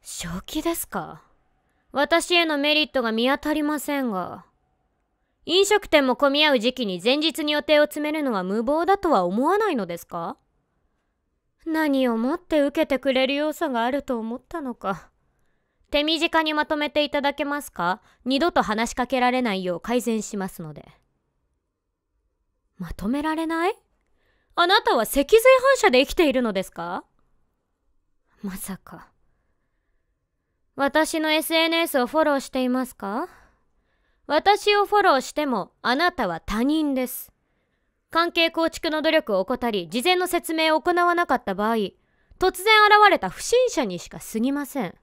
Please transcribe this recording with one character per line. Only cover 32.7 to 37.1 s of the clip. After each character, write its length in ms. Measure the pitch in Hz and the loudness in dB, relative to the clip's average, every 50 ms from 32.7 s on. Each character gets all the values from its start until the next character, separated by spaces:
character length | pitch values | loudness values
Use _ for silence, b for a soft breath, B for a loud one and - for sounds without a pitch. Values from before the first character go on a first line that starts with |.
| 247 254 262 | -2 -2 -4
す 120 | 247 - | -6 -10
か？ 320 | _ - 196 196 240 320 370 b b b b b b b b b b b b b b b b b b b | _ -10 -8 -6 -6 -8 -8 b b b b b b b b b b b b b b b b b b b
私 480 | - 285 311 302 392 415 403 - 415 415 | 0 0 2 4 4 2 2 4 2 2
を 120 | 415 403 | 2 2
フ 120 | 370 - 415 | 2 2 4
ォ 40 | 392 | 4
ロ 120 | 370 311 | 4 4
ー 40 | 262 | 2
し 120 | 247 - - | 0 -4 -6
て 140 | - 302 | -4 -2
も、 240 | 285 247 208 170 - _ _ - | -2 -2 -4 -4 -6 _ _ -4
あ 120 | 220 240 | -2 0
な 160 | 277 339 359 | 2 0 0
た 160 | 349 349 247 | 0 -2 -4
は 140 | 185 170 160 | -4 -4 -6
他 240 | _ - 208 214 233 | _ -6 -4 -2 0
人 300 | 277 302 320 311 294 277 | 0 0 0 0 0 -2
で 120 | 254 254 | -2 -4
す。 240 | 240 | -4